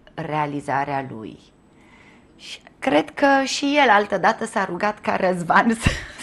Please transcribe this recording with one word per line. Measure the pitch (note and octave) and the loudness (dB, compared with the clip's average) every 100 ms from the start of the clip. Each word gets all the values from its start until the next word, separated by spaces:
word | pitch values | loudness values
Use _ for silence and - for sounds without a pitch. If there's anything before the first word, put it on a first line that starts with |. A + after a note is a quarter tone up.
| _ | _
realizarea | - D#3 D3+ D3 C#3+ C3+ C3 C#3 C3+ C3 | -12 -6 -4 -2 -4 -4 -2 -2 -4 -6
lui. | A2+ G2+ - _ _ _ _ _ - - - _ _ | -10 -14 -16 _ _ _ _ _ -20 -20 -20 _ _
Și | - - - - | -18 -18 -20 -8
cred | - C#4+ D4+ | 0 0 0
că | - C#4 C4+ C4 | 0 4 4 2
și | - C#4+ D4 | -2 0 4
el | C4 | 6
altădată | G#3 G#3 F#3+ F3+ A3 A3 | 4 2 0 2 0 -2
s-a | G#3+ F#3+ | -4 -4
rugat | F3 G#3 G#3+ | -2 -4 -4
ca | - G3+ | -4 0
Răzvan | F#3 F3+ E3 F#3 A3+ A3+ | 0 0 2 2 4 2
<laughs> | |
să, | - - - - | 0 -2 -10 -16